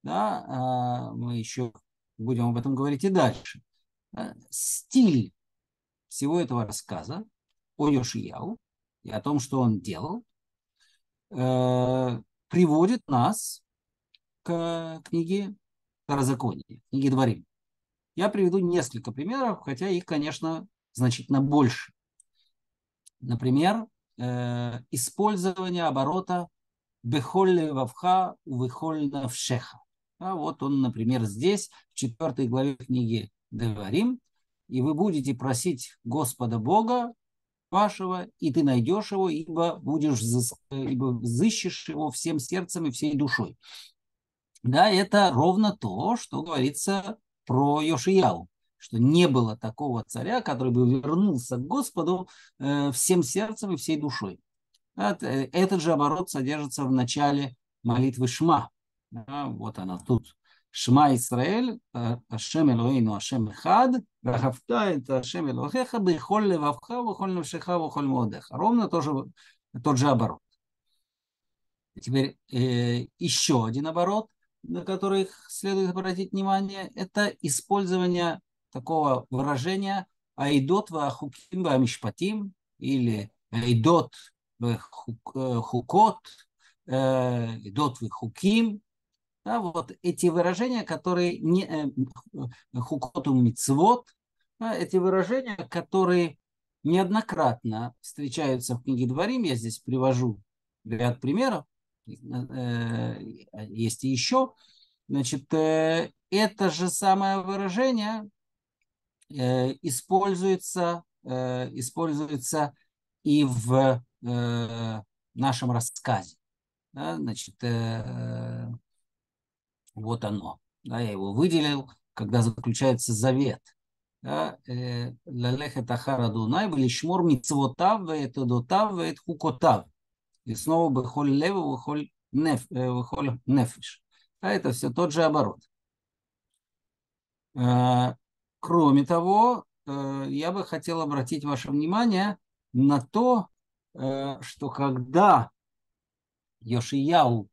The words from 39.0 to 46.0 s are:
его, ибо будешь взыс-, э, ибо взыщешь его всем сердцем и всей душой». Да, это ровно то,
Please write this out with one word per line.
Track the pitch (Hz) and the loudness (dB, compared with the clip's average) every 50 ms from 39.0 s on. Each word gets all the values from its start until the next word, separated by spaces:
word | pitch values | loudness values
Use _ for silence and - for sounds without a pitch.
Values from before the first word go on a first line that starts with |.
| 208 - | -2 -4
его, | 202 190 190 180 | -2 0 0 0
ибо | 156 151 160 175 160 160 170 170 160 | 0 -4 -6 -4 -2 0 0 0 0
будешь | 170 143 131 151 160 147 151 139 110 | -4 -4 -2 0 2 2 2 2 0
взыс-, | 107 117 120 127 120 - - _ _ _ | 0 0 0 0 0 -2 -6 _ _ _
э, | 139 135 135 | -8 -6 -4
ибо | - 135 123 135 | -4 -2 -2 0
взыщешь | 131 123 117 110 117 117 123 175 226 214 - - 180 - - - - | 0 -2 -2 -2 -2 0 2 2 2 2 0 -6 -6 -8 -8 -10 -10
его | 160 151 156 151 | -6 -4 -6 -6
всем | - - - 170 156 151 | -6 -6 -4 -4 -4 -4
сердцем | 123 - 180 190 180 - - 175 165 | -4 -4 -6 -6 -6 -6 -8 -4 -4
и | 147 | -4
всей | 120 - - 151 147 | -4 -2 -2 -2 0
душой». | 139 147 131 - - 104 82 - _ _ - - - - - _ _ _ _ _ _ _ _ _ _ _ _ _ - | 0 0 0 0 -2 -4 -6 -6 _ _ -20 -20 -20 -20 -20 _ _ _ _ _ _ _ _ _ _ _ _ _ -4
Да, | - 123 131 156 185 214 | -2 2 6 6 6 6
это | 190 185 202 190 - 208 196 175 127 | 6 4 2 4 4 6 6 6 4
ровно | 120 151 180 190 202 220 208 - | 4 4 4 4 4 2 2 0
то, | _ - 104 90 104 | _ -6 -6 -4 -2